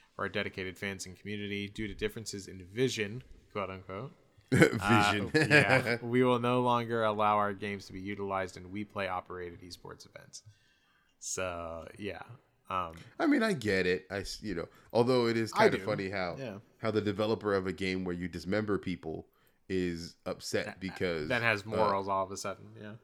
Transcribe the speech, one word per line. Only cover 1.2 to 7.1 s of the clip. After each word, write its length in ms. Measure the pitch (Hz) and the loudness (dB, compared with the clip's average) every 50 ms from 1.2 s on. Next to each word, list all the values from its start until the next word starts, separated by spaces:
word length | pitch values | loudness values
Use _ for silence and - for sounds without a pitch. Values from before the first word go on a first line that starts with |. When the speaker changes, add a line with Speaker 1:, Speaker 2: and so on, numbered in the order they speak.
| - 101 104 104 104 101 101 101 101 101 | -10 -8 -8 -6 -6 -6 -4 -4 -6 -6
Speaker 1:
Due 180 | 101 - 110 | -6 -6 -8
to 60 | 101 98 | -6 -6
differences 540 | - 110 104 - 117 107 - - 101 98 | -4 -4 -4 -4 -6 -10 -10 -10 -10 -12
in 160 | 90 90 95 90 | -12 -14 -16 -16
vision," 580 | 87 98 113 131 123 110 113 107 101 107 127 - - - - - - | -10 -2 0 0 0 2 -2 -4 -4 -4 -10 -12 -14 -20 -20 -20 -8
quote 200 | _ 104 98 90 | _ -4 -4 -4
unquote, 400 | 95 95 92 - 92 98 123 151 - _ _ _ | -6 -10 -10 -10 -10 -10 -10 -12 -14 _ _ _
Speaker 2:
<laughs> 200 | _ - _ _ | _ -20 _ _
Vision. 800 | 127 - 170 - - - 95 101 113 107 104 101 101 104 101 - - | 6 6 6 6 6 2 2 4 6 6 6 6 4 2 -2 2 2
Speaker 1:
uh, 120 | 151 151 113 | 2 4 8
yeah, 480 | 151 147 131 - 135 131 123 110 120 113 | 6 6 8 8 6 4 4 2 -2 -2
Speaker 2:
<laughs> 20 | 123 | -2
Speaker 1:
"we 200 | 120 120 127 127 | 0 4 4 6
will 140 | 127 123 120 | 6 4 4
no 220 | 120 123 123 127 | 4 2 2 2
longer 420 | 123 123 120 120 117 113 117 117 110 | 2 2 2 2 2 0 0 2 2
allow 340 | 107 | 2